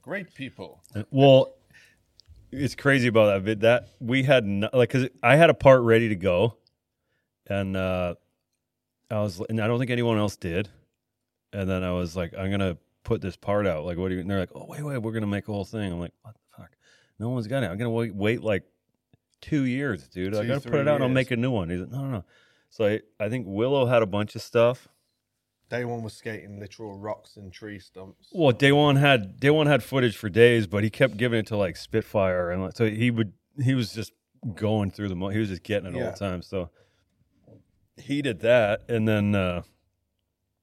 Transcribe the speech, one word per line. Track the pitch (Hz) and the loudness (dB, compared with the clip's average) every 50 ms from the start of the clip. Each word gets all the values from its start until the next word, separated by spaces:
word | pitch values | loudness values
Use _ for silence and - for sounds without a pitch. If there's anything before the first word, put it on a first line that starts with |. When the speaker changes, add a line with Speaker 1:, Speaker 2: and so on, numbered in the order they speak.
Speaker 1:
great | - 165 185 202 180 - _ | -14 -12 -12 -12 -12 -14 _
people." | - 135 117 - - 92 73 - _ _ _ - | -16 -14 -14 -14 -16 -16 -18 -18 _ _ _ -10
Speaker 2:
Uh, | 104 107 - | -10 -8 0
well, | 143 135 139 139 131 131 - - - _ _ _ _ - _ _ _ _ _ _ _ _ _ - - - - _ | 4 6 8 10 10 8 6 2 -4 _ _ _ _ -20 _ _ _ _ _ _ _ _ _ -20 -20 -20 -20 _
it's | - 131 139 120 - | -8 -6 -6 -6 -6
crazy | - - 139 139 135 120 | -2 0 2 2 2 2
about | 120 104 113 107 | 4 4 6 6
that | 104 98 98 95 | 6 4 2 0
bit. | 107 110 101 | -2 0 2
That | 113 117 120 - - - _ - | 4 4 4 2 0 -6 _ -10
we | 131 113 127 135 131 | -6 -2 -2 0 2
had | 139 135 123 107 | 4 4 4 2
no, | 101 101 101 104 107 - | 0 -2 -4 -2 0 2
like, | 127 120 - | 2 2 2
'cause | - 131 127 127 - _ | 2 0 -2 -4 -4 _
I | - 120 135 | 4 4 6
had | 156 170 156 | 6 6 6
a | 131 | 4
part | - - 135 131 127 117 | 6 6 8 8 8 6
ready | 113 113 113 117 110 | 4 4 4 4 0
to | 107 | -2
go, | 87 90 95 87 90 107 117 - _ _ _ _ _ _ _ _ _ _ _ _ _ _ _ _ _ _ | -2 0 0 2 2 2 0 -2 _ _ _ _ _ _ _ _ _ _ _ _ _ _ _ _ _ _
and, | - 101 98 98 95 95 | -6 -6 -4 -4 -4 -4
uh, | 95 92 92 92 90 90 87 85 - _ _ _ _ _ _ _ _ _ _ _ _ _ _ _ _ _ - | -4 -2 -2 -2 -2 -4 -4 -6 -10 _ _ _ _ _ _ _ _ _ _ _ _ _ _ _ _ _ -8
I | 113 107 | -4 -4
was, | 104 104 82 85 110 - | -4 -4 -6 -8 -8 -6
and | 110 113 | -4 -2
I | 104 | -2
don't | 113 120 120 | 0 -2 -2
think | 131 120 | -2 -2
anyone | 123 120 120 117 113 | -2 -2 0 0 2
else | 104 104 98 - | 0 0 -2 -4
did. | - - 87 82 90 - - - _ _ _ _ _ _ _ _ _ _ _ _ _ _ _ | -6 -8 -6 -4 -4 -6 -6 -10 _ _ _ _ _ _ _ _ _ _ _ _ _ _ _
And | - 101 95 92 | -8 -6 -4 -4
then | 95 92 92 | -4 -4 -4
I | 90 | -4
was | 90 90 90 82 82 | -4 -4 -4 -6 -6
like, | 92 87 80 - | -6 -8 -8 -8
"I'm | 95 95 95 | -8 -6 -4
gonna | 101 101 98 92 82 - _ _ _ _ - | -2 -2 -2 -2 -4 -6 _ _ _ _ -6
put | - 117 87 | -4 -4 -4
this | 92 92 85 | -4 -8 -10
part | - - 98 101 104 104 | -8 -4 -2 -2 0 0
out. | 95 82 76 76 | 0 -2 -2 -4
Like, | 90 85 82 | -6 -4 -4
what | 95 95 | -4 -4
do | 92 | -4
you?" | 92 | -4
And | 85 98 | -4 -4
they're | 101 95 | -4 -4
like, | 90 - - | -4 -6 -8
"Oh, | 67 - | -14 -18
wait, | - - 147 | -14 -12 -10
wait, | 147 147 139 | -8 -8 -6
we're | 123 107 113 | -6 -6 -6
gonna | 110 113 107 | -4 -4 -4
make | 101 101 101 - | -4 -4 -4 -6
a | - 104 | -6 -6
whole | 101 95 | -6 -8
thing." | - - 110 104 95 | -8 -8 -8 -6 -6
I'm | 87 85 | -6 -8
like, | 87 85 - _ _ | -10 -12 -14 _ _
"What | 110 107 | -20 -20
the | _ _ _ _ | _ _ _ _
fuck? | - 87 - _ _ _ _ _ _ _ _ _ - | -20 -20 -20 _ _ _ _ _ _ _ _ _ -10
No | 104 120 | -8 -6
one's | 127 123 110 | -6 -6 -6
got | 104 131 139 120 | -4 -4 -4 -4
it. | 85 | -4
I'm | 87 | -4
gonna | 98 123 117 | -4 -4 -4
wait, | 113 113 117 113 92 | -2 -2 -4 -4 -4
wait, | 98 101 107 120 - | -2 0 0 0 0
like, | - 110 101 87 - _ _ _ _ _ _ _ _ _ _ _ _ _ _ _ | -2 -2 -2 -2 -4 _ _ _ _ _ _ _ _ _ _ _ _ _ _ _
two | - - 156 143 135 | -8 -4 -2 -2 0
years, | 127 120 135 147 139 101 78 - | -2 -2 -4 -4 -4 -6 -8 -10
dude. | _ - 90 92 98 104 | _ -8 -6 -6 -4 -4
I | 104 | -2
Speaker 1:
Two, | 107 | -2
Speaker 2:
gotta | 117 135 143 | -2 -4 -4
put | - 120 | -4 -2
Speaker 1:
three | 127 143 | -2 0
Speaker 2:
it | 139 | 0
out | 151 147 | 0 0
and | 139 135 | 2 0
I'll | 127 | 0
Speaker 1:
years. | 131 | 0
Speaker 2:
make | 131 127 - | 0 0 -2
a | 127 | -2
new | 113 120 131 | -2 -2 -2
one." | 123 101 87 80 | -2 -2 -4 -4
He's | 90 90 | -6 -6
like, | 95 - | -8 -8
"No, | 120 135 135 | -10 -10 -8
no, | 135 | -8
no." | 127 98 - _ _ _ _ _ _ _ _ _ | -8 -8 -10 _ _ _ _ _ _ _ _ _
So | _ - 110 | _ -2 0
I, | 101 107 107 - _ _ - | 0 0 -2 -6 _ _ -8
I | 104 104 | -6 -4
think | 117 127 101 | -4 -6 -6
Willow | 95 98 101 120 131 143 139 127 | -6 -4 -2 0 0 2 0 2
had | 117 127 117 | 4 4 2
a | 110 | 2
bunch | 95 98 101 107 104 - | 2 0 -4 -4 -4 -8
of | 113 | -12
stuff. | - - - 117 117 120 131 - - _ _ _ _ _ _ _ _ _ _ _ _ _ _ _ _ - | -8 -2 2 2 4 2 2 -2 -10 _ _ _ _ _ _ _ _ _ _ _ _ _ _ _ _ -8
Speaker 1:
Day | 117 123 123 | -6 -6 -6
One | 120 120 117 113 | -6 -6 -8 -10
was | 104 - | -12 -14
skating | - - 117 110 92 76 101 101 101 | -14 -12 -12 -12 -12 -14 -16 -16 -16
literal | 104 95 - - 113 104 98 | -16 -16 -16 -16 -16 -14 -14
rocks | 98 101 107 107 - - _ - | -10 -10 -10 -10 -10 -14 _ -20
and | 107 101 92 90 | -20 -20 -20 -18
tree | - 110 104 104 95 | -16 -16 -16 -16 -16
stumps. | - _ - 92 95 95 - _ _ _ | -20 _ -20 -20 -20 -20 -20 _ _ _
Speaker 2:
Well, | - 185 156 135 | -2 2 4 4
Day | 117 - 139 139 | 4 4 4 4
One | 143 147 147 147 139 | 6 6 4 4 4
had, | 139 147 139 135 120 98 95 - - | 4 6 6 6 4 2 -2 -6 0
Day | 135 143 | 2 2
One | 151 156 156 | 4 4 4
had | 143 147 123 - | 4 2 2 0
footage | - 135 135 123 117 98 | -2 0 0 0 0 0
for | - - 104 | -4 -6 0
days, | 82 113 117 120 120 117 107 | 6 8 8 8 8 4 0
but | 85 101 101 104 | -2 -2 -2 -2
he | 110 | -2
kept | - - 135 127 107 | 0 0 0 0 0
giving | 104 120 123 117 110 | -2 -2 -2 -2 -2
it | 101 | -4
to, | - 110 | -2 -2
like, | 104 98 90 85 | -2 -2 -2 -4
Spitfire, | - - - - 110 - - - 104 95 92 90 90 87 85 | -8 -8 -6 -4 -4 -4 -2 -2 0 0 0 0 -2 -2 -2
and, | 90 92 95 | -4 -4 -6
like, | 85 - | -6 -2
so | - 117 107 | 0 0 0
he | 104 110 120 123 | 0 0 0 0
would, | 117 113 113 92 - _ _ _ _ 143 127 | 0 0 -2 -4 -6 _ _ _ _ -4 0
he | 131 135 | 0 0
was | 127 113 95 - | 0 -2 -4 -6
just | 110 98 - _ _ _ _ _ _ - 117 87 | -8 -10 -10 _ _ _ _ _ _ -12 -12 -6
going | - 107 104 110 107 101 95 | -2 0 0 0 0 0 -2
through | - - 104 98 | -4 -6 -6 -6
the | 92 | -6
mo-, | 87 95 98 | -6 -6 -4
he | 104 110 | -2 -2
was | 110 98 | -2 -4
just | 92 85 - | -6 -8 -6
getting | - 104 101 92 92 | -4 -4 -4 -4 -6
it | 87 | -6
all | 87 | -6
Speaker 1:
Yeah. | 120 107 | -6 -6
Speaker 2:
the | - | -6
time. | - 101 95 90 87 - | -6 -6 -6 -6 -8 -8
So | - - 95 87 - _ _ _ _ _ _ _ _ _ _ _ _ _ _ _ - - - _ _ _ _ _ _ _ | -8 -8 -8 -8 -8 _ _ _ _ _ _ _ _ _ _ _ _ _ _ _ -20 -20 -20 _ _ _ _ _ _ _
he | - - - 143 147 | -14 -10 -6 -4 -4
did | 139 135 107 - | -4 -4 -4 -2
that, | - 113 123 123 107 101 107 - - - | 2 4 4 4 4 2 0 -2 -4 -4
and | 120 113 110 | -2 0 2
then, | 110 107 104 104 104 104 | 2 2 2 2 2 0
uh, | 98 92 90 87 87 - _ _ _ _ _ _ _ _ _ _ _ _ _ _ _ _ _ _ _ | 0 0 -2 -4 -6 -8 _ _ _ _ _ _ _ _ _ _ _ _ _ _ _ _ _ _ _